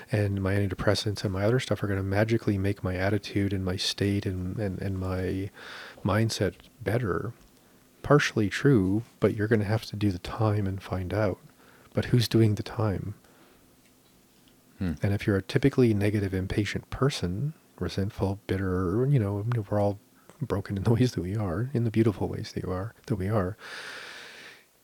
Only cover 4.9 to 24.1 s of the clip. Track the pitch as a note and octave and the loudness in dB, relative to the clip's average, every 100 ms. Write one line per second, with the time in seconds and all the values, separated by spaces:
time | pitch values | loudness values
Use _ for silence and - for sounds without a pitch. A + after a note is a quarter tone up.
4.9 | F#2+ F#2 F#2 F#2 F#2 F#2+ - - - - | -4 -4 -2 -2 -4 -6 -10 -18 -16 -16
5.9 | - G#2 G2+ A2 - F#2+ - - _ - | -6 0 2 2 2 -2 -2 -16 _ -2
6.9 | A2+ A#2 - A2+ - - _ - - _ | 0 0 -2 -4 -10 -20 _ -20 -20 _
7.9 | _ - C#3+ - - G#2 - C#3 B2+ F#2 | _ 6 6 6 2 0 2 6 6 6
8.9 | G#2 A#2 - G#2+ G#2+ G#2+ A2+ G2 A2 - | 2 -2 0 2 2 2 2 4 0 -2
9.9 | G#2+ G#2 F2 - - A2 G#2 G2 F#2+ - | -2 0 0 -6 0 2 2 0 -4 -6
10.9 | F#2 F2+ F#2+ G#2+ F#2 - _ - - - | -6 -2 0 0 -2 -10 _ -20 -20 -8
11.9 | - - B2 A2 A2+ A2+ G#2 - - A2 | -4 2 2 4 4 4 4 -4 -2 -2
12.9 | F2+ - G#2 - - - - _ _ _ | -2 -6 -12 -18 -20 -20 -20 _ _ _
13.9 | _ _ _ _ _ _ _ _ - F#2+ | _ _ _ _ _ _ _ _ -6 -4
14.9 | D#2 G#2 G2+ - G2 - A#2+ C#3 C3+ A#2+ | -2 -2 0 2 0 0 0 2 4 4
15.9 | G2+ G2+ G#2 G2 F#2 F#2 - G#2 - - | 4 2 0 0 -2 -2 -2 -2 -4 -8
16.9 | - C3 - F2 F#2+ C#3+ - _ - E2+ | -2 0 0 -4 -2 -4 -6 _ -8 -6
17.9 | - G2 - G2 G2+ - F#2+ F#2+ F2+ F#2 | -2 -4 -2 -2 -2 -4 -4 0 0 0
18.9 | G2+ C3 C#3+ G2+ G2+ A2 A#2+ G2+ G#2 G2+ | 0 2 2 2 -2 -2 -2 0 0 0
19.9 | G2+ - _ _ - A#2+ G#2+ - G2+ F#2+ | -2 -10 _ _ -10 -4 -4 -2 -2 2
20.9 | A#2 B2 - F2 G#2 G#2 E2 B2+ C#3 A#2 | 4 2 0 -4 -2 -2 -2 -2 0 0
21.9 | G#2+ A2+ F#2 F#2 F#2+ G#2 - - F#2 G#2 | 4 4 4 -4 -4 -6 -8 -4 -4 -6
22.9 | - - G#2 F#2 A2 F#2 G#2+ - - - | -10 -6 -2 0 0 0 -4 -14 -14 -14
23.9 | - - | -14 -16